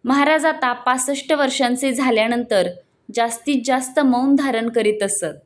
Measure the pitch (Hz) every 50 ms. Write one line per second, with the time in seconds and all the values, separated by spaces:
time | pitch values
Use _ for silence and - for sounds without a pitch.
0 | - 240 262 277 285 294 311 320 294 320 311 311 262 247 247 247 - 254 247 254
1 | 254 285 285 269 - - 311 294 285 262 262 - 269 240 247 254 277 269 247 240
2 | 269 262 233 214 220 233 240 240 240 240 220 190 175 175 175 175 _ _ _ _
3 | _ - 202 240 233 233 226 - - 294 285 247 226 262 254 262 262 - - 302
4 | 285 262 247 240 254 277 277 277 285 277 240 226 233 233 233 233 214 214 214 214
5 | 202 196 202 - 180 156 147 - _